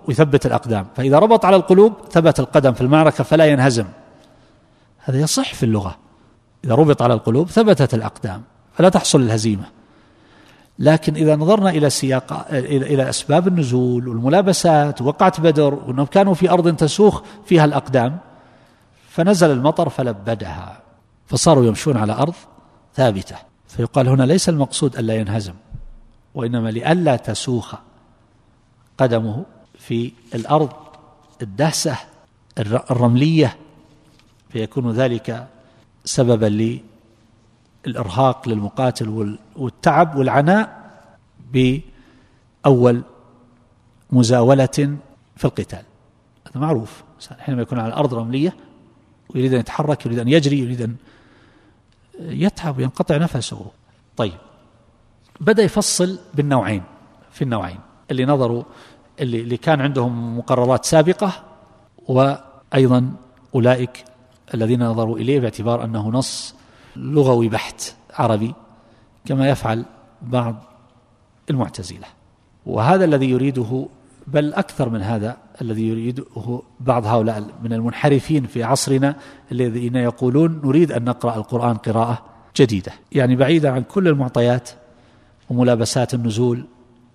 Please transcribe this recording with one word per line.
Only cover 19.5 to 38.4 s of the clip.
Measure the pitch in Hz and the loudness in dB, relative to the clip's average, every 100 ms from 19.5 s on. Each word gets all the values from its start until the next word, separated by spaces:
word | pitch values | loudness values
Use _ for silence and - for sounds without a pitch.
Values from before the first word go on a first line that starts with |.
المطر | 131 139 160 156 | 4 2 0 -2
فلبدها، | - 127 101 101 110 98 87 92 - _ _ _ _ _ | -2 -4 -6 -6 -6 -8 -12 -14 -20 _ _ _ _ _
فصاروا | 131 165 139 117 | 0 4 6 4
يمشون | 101 160 123 | 2 0 0
على | 107 | -2
أرض | 110 151 175 - _ _ _ _ | -2 -4 -4 -18 _ _ _ _
ثابتة، | - 127 98 - - - _ _ | 0 0 0 -6 -16 -20 _ _
فيقال | - 117 143 127 | -6 -2 0 2
هنا | 131 | 4
ليس | 127 180 - | 4 2 2
المقصود | 156 135 - 143 120 | 0 -2 -2 -4 -2
ألا | 113 | -4
ينهزم، | 110 101 110 92 87 _ - - - - _ _ | -2 -2 -4 -6 -14 _ -18 -18 -20 -20 _ _
وإنما | 143 117 120 113 | -8 -4 -4 -4
لئلا | 113 127 175 160 123 | -4 0 0 2 0
تسوخ | - 107 - 123 - - - _ _ _ _ _ _ _ _ _ _ - | -2 -8 -4 -4 -6 -14 -20 _ _ _ _ _ _ _ _ _ _ -2
قدمه | 131 117 110 110 190 _ _ _ | 0 0 -2 -6 -10 _ _ _
في | - 117 120 - _ | -8 -6 -6 -10 _
الأرض | 117 110 151 143 - - - _ _ _ - | -10 -2 0 0 -6 -20 -20 _ _ _ -16
الدهسة | 113 98 151 - 160 127 - _ _ _ _ - | -12 -2 -2 -2 -4 -6 -10 _ _ _ _ -8
الر-، | 107 120 - | -4 -4 -2
الرملية، | 123 120 123 151 160 131 - - _ _ _ _ _ _ _ _ | 0 2 4 2 2 2 -2 -16 _ _ _ _ _ _ _ _
فيكون | 120 110 - 120 | -8 -6 -4 -4
ذلك | 110 131 117 - 120 123 _ _ _ _ _ | 0 -2 -2 -6 -12 -14 _ _ _ _ _
سبباً | - - 120 113 110 104 113 127 - _ _ _ _ _ _ _ _ _ - | -6 0 2 4 2 0 -2 -4 -14 _ _ _ _ _ _ _ _ _ -10
للإرهاق | 113 101 98 135 120 | -8 -6 0 0 0